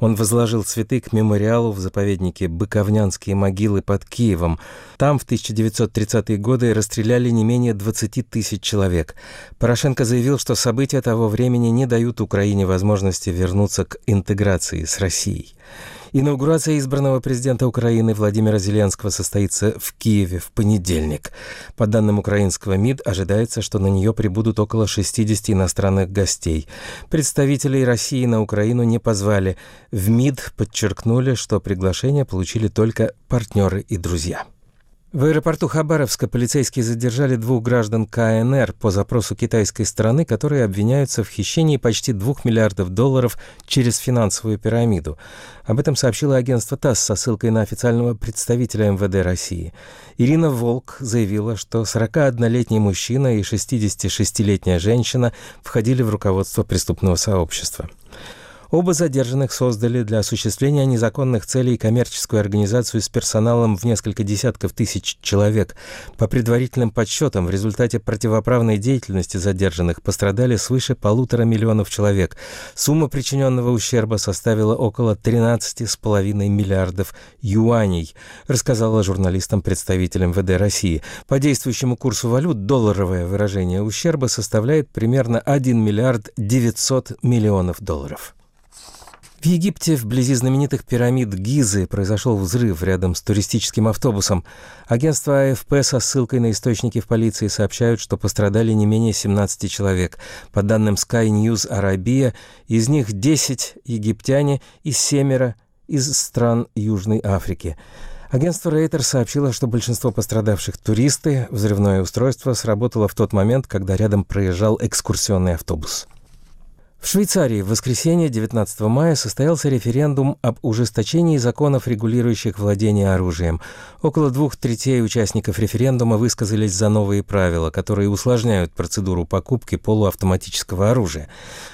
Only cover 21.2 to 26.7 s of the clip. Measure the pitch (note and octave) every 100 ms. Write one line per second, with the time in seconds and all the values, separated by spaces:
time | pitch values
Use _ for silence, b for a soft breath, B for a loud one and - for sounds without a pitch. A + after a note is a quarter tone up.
21.2 | - B B B B - A2 A2+ G#2+ G#2
22.2 | G2 G#2 G2 - G2+ F#2+ A#2 C3+ - F#2
23.2 | F#2 G#2 A#2+ A#2 - G2+ F#2+ F#2+ G2+ -
24.2 | G#2+ F#2+ A2 G#2+ G#2 A2+ G#2 - F#2 -
25.2 | G#2+ G#2+ - F#2+ F#2 - G2 G2 F2+ G2
26.2 | F#2 - E2+ D#2 -